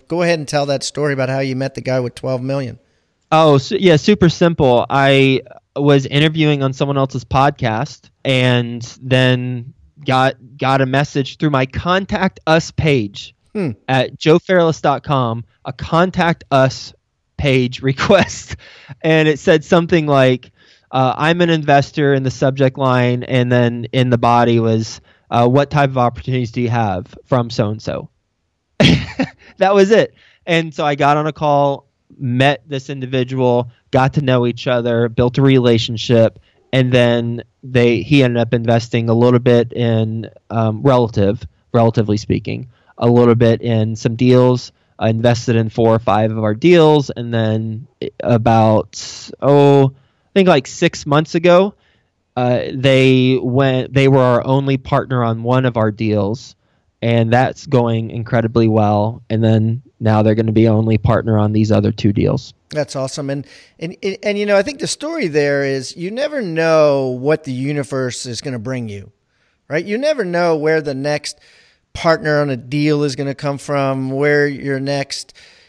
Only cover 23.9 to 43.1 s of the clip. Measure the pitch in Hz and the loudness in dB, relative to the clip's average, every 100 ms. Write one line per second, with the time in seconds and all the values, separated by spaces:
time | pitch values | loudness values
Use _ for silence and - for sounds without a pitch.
23.9 | 131 127 120 120 120 120 117 113 113 110 | -2 0 2 2 4 4 2 2 0 -2
24.9 | - _ _ - 117 120 135 143 151 139 | -12 _ _ -4 0 2 2 0 0 0
25.9 | 131 120 120 - 127 117 123 120 120 110 | 0 -2 -4 -6 -4 -4 -4 -4 -2 -2
26.9 | 90 - - - 127 117 117 107 110 - | -4 -8 -16 -4 -2 -2 -4 -4 -4 -8
27.9 | - - _ _ _ _ _ _ - 175 | -10 -12 _ _ _ _ _ _ 0 2
28.9 | 151 - - - _ _ - 190 202 196 | 2 -2 -8 -10 _ _ -2 2 4 4
29.9 | 220 - _ _ _ - 165 165 151 151 | 4 2 _ _ _ -4 -2 -2 -4 -4
30.9 | 143 143 147 156 - 151 143 143 139 _ | 0 2 2 -2 -4 0 2 0 -2 _
31.9 | _ _ - 135 123 139 139 165 139 131 | _ _ -10 -4 2 2 0 -6 -12 -10
32.9 | 139 127 131 127 131 127 120 120 _ _ | -12 -6 -4 -2 0 0 0 -2 _ _
33.9 | 127 131 151 131 127 120 120 135 123 120 | 0 0 0 0 0 0 -4 -2 -2 0
34.9 | 117 120 117 123 123 139 131 120 117 120 | 0 -2 0 0 2 4 4 4 2 0
35.9 | 113 - 117 113 - _ _ - 135 127 | -8 0 4 4 0 _ _ -4 0 2
36.9 | 123 120 120 117 117 - _ 131 127 120 | 2 2 0 -2 -8 -12 _ -4 2 2
37.9 | 101 - 147 123 117 117 120 117 117 113 | 0 2 4 4 2 0 -2 0 0 0
38.9 | 120 117 117 123 123 123 120 117 - 117 | -4 0 2 4 4 4 2 2 -2 -2
39.9 | 113 110 110 104 _ - 110 113 107 139 | 0 -2 -6 -10 _ -10 -4 -2 0 2
40.9 | 123 113 110 98 117 - _ _ 120 117 | 2 2 0 0 -2 -10 _ _ 2 2
41.9 | 120 107 104 - 104 107 117 127 _ _ | 2 -2 -2 -2 -4 -4 -12 -12 _ _
42.9 | - 120 | -2 2